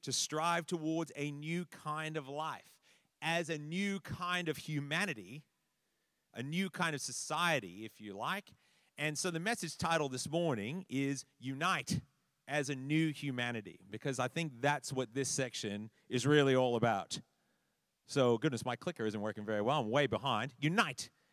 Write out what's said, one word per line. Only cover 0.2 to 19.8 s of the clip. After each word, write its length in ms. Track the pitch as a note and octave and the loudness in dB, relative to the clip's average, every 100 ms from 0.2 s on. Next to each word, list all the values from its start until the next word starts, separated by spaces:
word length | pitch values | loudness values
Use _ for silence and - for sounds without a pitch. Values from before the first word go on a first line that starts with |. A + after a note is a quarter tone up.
| - D#3 E3+ E3+ D#3 | 0 0 2 2 0
towards 460 | E3+ D#3 D#3+ D#3+ | -2 0 0 -2
a 160 | D3 D3 | -4 -6
new 340 | C#3+ D#3 F3 E3+ | -4 -4 -4 -4
kind 500 | - D3+ D3+ D#3 D#3 | -10 -6 -4 -4 -6
of 120 | C3 | -6
life, 440 | D3 D#3 A#2 - - _ _ _ - | -6 -6 -6 -14 -20 _ _ _ -4
as 260 | D#3 E3+ D#3+ | 0 2 0
a 100 | D3+ | -4
new 420 | D3 F3 G3+ G3 | -2 0 0 -2
kind 480 | - - F3+ F3+ E3 | -6 -6 0 0 0
of 80 | D3+ | -2
humanity, 840 | - D3 C#3+ D#3+ G3 A2 F2+ C#3+ - _ _ _ _ _ _ _ _ | -2 -4 0 -2 -2 -4 -10 -16 -18 _ _ _ _ _ _ _ _
a 80 | - | -8
new 280 | C#3 E3+ F#3+ | -4 -2 -2
kind 240 | - E3+ | 0 -2
of 60 | C#3+ | -2
society, 840 | - - - D#3 F3 D3 F#2+ F#2 | -6 -8 -4 0 4 2 0 -10
if 160 | A2 - | -12 -12
you 160 | G#2+ G2 | -10 -6
like. 360 | C3 G3 - - _ _ _ - | -4 -4 -8 -20 _ _ _ -4
And 200 | D3+ D3 | -2 0
so 140 | F#3 | -2
the 100 | E3 | -2
message 360 | G3 A#3+ E3 - | -2 -2 -4 -2
title 320 | E3 E3 C#3+ | 2 4 2
this 200 | B2+ - | -2 -2
morning 560 | E3 E3 A2+ G#2+ F3+ - | 0 2 0 -2 -6 -4
is 360 | C3 C#3 C3+ - - | 0 0 -2 -8 -10
Unite 640 | B2 C3+ F3 E3 - - - _ _ _ - | -8 -2 0 0 -2 -4 -4 _ _ _ -4
as 220 | D3 C#3 | -2 0
a 40 | |
New 380 | C3+ C3+ D#3 D#3+ | -4 2 2 2
Humanity, 680 | C#3 C#3 B2 A#2+ A#2 G#2 - - | 0 -4 -2 -2 -4 -8 -14 -12
because 280 | A2 C#3+ B2+ | -6 -4 0
I 80 | B2 | -2
think 260 | E3+ D#3+ A#2 | 0 -4 2
that's 320 | C#3+ D3 - | 2 2 0
what 220 | C3 A#2 | -2 -2
this 140 | B2+ B2+ | -2 -2
section 640 | - B2+ - G#2+ G#2 A2 _ - | 0 -2 -2 -4 -4 -8 _ -2
is 180 | B2 C3+ | 2 6
really 300 | D3 C3+ C3 | 8 8 6
all 200 | B2+ A#2 | 6 4
about. 440 | A#2 G2+ E2+ - - _ _ _ _ _ _ _ - | 4 2 -2 -10 -12 _ _ _ _ _ _ _ -4
So, 320 | C#3+ B2 A#2 | 4 4 6
goodness, 260 | D#3 A#2 | 2 0
my 100 | B2+ | -4
clicker 300 | A#2+ F3+ E3 | -4 -6 -2
isn't 160 | A2 G#2 | -2 -2
working 240 | G#2+ G#2 | -4 -4
very 160 | G#2 G#2+ | -2 0
well. 200 | A2 D3+ | 2 2